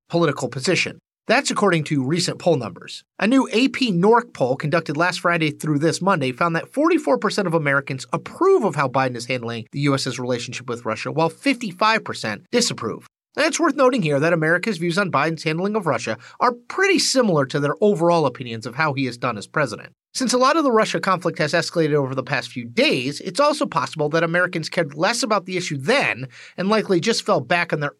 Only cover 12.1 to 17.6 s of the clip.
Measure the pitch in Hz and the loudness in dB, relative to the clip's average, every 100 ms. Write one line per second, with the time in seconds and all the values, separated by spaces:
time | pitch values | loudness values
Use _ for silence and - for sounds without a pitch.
12.1 | 214 113 104 - 240 240 135 117 85 - | -8 -6 -8 -2 0 0 -2 -8 -8 -14
13.1 | _ _ - 311 - 320 277 254 262 160 | _ _ -2 -2 2 0 4 2 2 0
14.1 | 139 160 170 156 175 202 170 175 170 190 | 2 2 2 2 0 0 -2 -2 0 0
15.1 | 139 156 165 160 160 196 214 165 127 - | 0 0 -2 -2 -2 -2 -2 0 -2 -2
16.1 | 110 - - 240 240 - - 392 339 - | -8 -10 0 0 0 -6 0 2 2 2
17.1 | 262 220 156 131 151 | 2 2 2 0 0